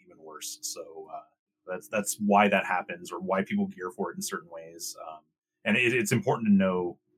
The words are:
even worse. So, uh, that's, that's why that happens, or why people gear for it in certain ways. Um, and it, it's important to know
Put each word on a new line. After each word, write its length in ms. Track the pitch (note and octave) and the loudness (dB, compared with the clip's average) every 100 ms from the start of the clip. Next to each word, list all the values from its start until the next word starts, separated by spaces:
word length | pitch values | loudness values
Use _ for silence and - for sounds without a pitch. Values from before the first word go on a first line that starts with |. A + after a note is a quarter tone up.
even 120 | F2+ D#2+ | _ -20
worse. 360 | D#2 D2+ - - | -18 -14 -14 -12
So, 460 | - F2+ D#2+ D#2+ D#2+ | -12 -12 -14 -16 -14
uh, 80 | D#2 - _ _ _ - | -16 -18 _ _ _ -10
that's, 220 | F#2 - | -10 -6
that's 280 | G#2+ G2 - | -4 -4 -2
why 300 | G#2 G2+ G#2 | 4 6 6
that 160 | G2 - | 4 2
happens, 460 | F2+ - F2 F2+ | -2 -4 -10 -10
or 80 | F2 | -6
why 220 | F#2 F#2+ | -2 -2
people 240 | - G3+ - | 0 -2 -2
gear 240 | - - | -4 -8
for 200 | - F2 | -6 -6
it 60 | - | -6
in 60 | |
certain 260 | - F2+ E2+ | -8 -8 -10
ways. 460 | E2 E2 E2 - - E2 | -16 -16 -14 -14 -12 -14
Um, 120 | D#2 _ _ _ _ | -16 _ _ _ _
and 120 | A2 A2+ | -2 2
it, 160 | A#2+ | 2
it's 200 | A#2 G#2 | 2 2
important 360 | A#2 A2 C#3+ A2 | 2 2 2 6
to 40 | |
know 460 | G2 F#2+ F2+ F2 - _ | 6 6 2 -2 -6 _